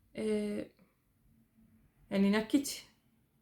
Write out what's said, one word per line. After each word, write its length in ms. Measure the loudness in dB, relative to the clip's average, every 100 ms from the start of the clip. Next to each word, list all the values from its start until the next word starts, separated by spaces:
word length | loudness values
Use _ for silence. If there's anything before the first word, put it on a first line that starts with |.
| _ -6
e, 100 | -2 -2 -2 -6 -8 _ _ _ _ _ _ _ _ _ -20 _ _ _ -4
yani 220 | 2 2
nakit, 560 | 2 2 0 0 -8 -14 _ _ _ _ _